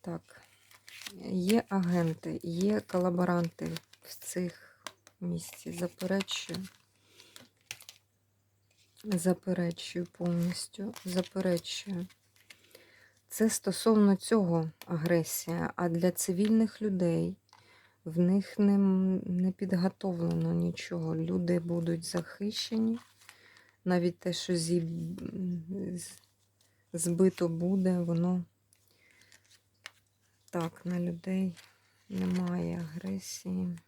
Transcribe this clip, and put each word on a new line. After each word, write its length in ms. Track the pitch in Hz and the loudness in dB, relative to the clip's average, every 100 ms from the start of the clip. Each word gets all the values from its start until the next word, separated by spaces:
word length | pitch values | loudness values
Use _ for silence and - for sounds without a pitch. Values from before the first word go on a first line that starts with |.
Так, 420 | - 170 _ - - _ _ - - - - 190 190 | -8 -8 _ -20 -20 _ _ -20 -20 -16 -14 -12 -4
є 340 | 190 180 226 - | 0 4 2 2
агенти, 720 | 196 175 175 165 160 165 156 | 0 2 2 2 -2 -6 -8
є 380 | 170 170 196 214 | -6 0 0 0
колаборанти 920 | - 185 180 175 180 175 170 - 165 165 _ - | 0 0 2 2 2 2 0 -4 -8 -8 _ -20
в 120 | - | -20
цих 680 | - - 180 180 - - _ - - - _ | -16 -10 -6 -6 -8 -20 _ -18 -18 -20 _
місці. 520 | 175 170 165 - 165 | -6 -6 -8 -14 -12
Заперечую. 840 | 170 175 - 185 196 196 - - 170 190 - _ _ _ _ - - - _ _ - - - _ _ _ _ _ _ _ _ _ _ | -6 -6 -6 -2 -2 -2 -6 -6 -10 -10 -16 _ _ _ _ -20 -20 -20 _ _ -18 -18 -20 _ _ _ _ _ _ _ _ _ _
Заперечую 1000 | 214 190 175 175 - 180 175 170 - 175 175 | -4 0 2 0 0 -2 -2 -4 -8 -8 -8
повністю. 880 | - 175 170 175 175 - - 202 - | -4 -2 0 0 -4 -10 -10 -10 -8
Заперечую. 1000 | 185 180 180 190 185 170 - - - 180 185 - _ _ _ - _ - - - - _ _ | -4 -4 -2 -2 0 0 -2 -10 -6 -8 -8 -12 _ _ _ -20 _ -20 -20 -20 -20 _ _
Це 220 | - 220 | 0 2
стосовно 680 | - - 180 226 214 202 190 | 2 -2 0 4 8 8 6
цього 540 | - 226 185 165 160 - - | 4 2 4 2 0 -6 -6
агресія, 840 | 175 160 170 160 - - 170 165 - | -2 2 2 2 -6 -4 -2 -2 -2
а 120 | 175 | -2
для 220 | 165 180 | 2 2
цивільних 720 | 175 - 175 214 220 220 - | 0 -2 0 4 4 4 0
людей 540 | 214 185 175 165 170 190 _ - _ - _ _ | -2 2 2 2 0 -4 _ -20 _ -20 _ _
в 140 | - 160 | -6 2
них 400 | 180 196 190 - | 4 4 2 2
не, 200 | 202 202 196 190 190 185 - | 6 6 6 4 4 0 0
не 260 | 180 185 | 0 0
підготовлено 1000 | 185 185 185 185 - 196 170 170 165 165 | 0 0 2 0 0 -4 -2 0 0 0
нічого. 640 | 170 175 170 - 170 160 160 | 2 0 -2 -6 -6 -4 -2
Люди 440 | 165 180 175 175 | -2 -2 2 0
будуть 440 | 170 170 165 165 | 0 -2 0 -2
захищені. 920 | 170 175 165 - 202 226 - 226 226 226 - _ - - - - - _ | -2 -6 -6 -6 -6 -4 -4 0 0 -2 -8 _ -20 -20 -20 -20 -20 _
Навіть 340 | 185 180 175 - | 2 4 2 0
те, 140 | 185 | -4
що 240 | 170 - 175 | -4 -2 0
зі-, 320 | 165 175 165 165 165 185 - - 185 175 165 196 180 | 2 0 0 -4 -6 -6 -8 -6 -4 -4 -6 -8 -6
з-, 240 | 180 - - _ _ _ _ _ _ _ | -8 -10 -18 _ _ _ _ _ _ _
збито 560 | 170 170 170 190 - 175 | -4 -2 6 4 6 0
буде, 500 | 165 175 196 185 180 | 2 2 4 4 2
воно 460 | 170 170 175 180 175 _ _ _ _ _ _ _ _ - _ - _ _ - _ _ _ _ _ _ | 2 2 4 2 -2 _ _ _ _ _ _ _ _ -20 _ -20 _ _ -20 _ _ _ _ _ _
так, 300 | 180 165 - | -4 -4 -6
на 160 | 175 180 | -6 -2
людей 560 | 175 170 185 185 190 165 - _ _ _ _ | -2 -4 -4 -2 -2 -4 -18 _ _ _ _
немає 680 | 190 185 180 180 180 170 175 | -4 -2 0 0 -2 -2 -4
агресії. 1000 | 165 160 190 196 - - 185 185 180 170 | -6 -8 -6 -8 -8 -10 -6 -4 -4 -6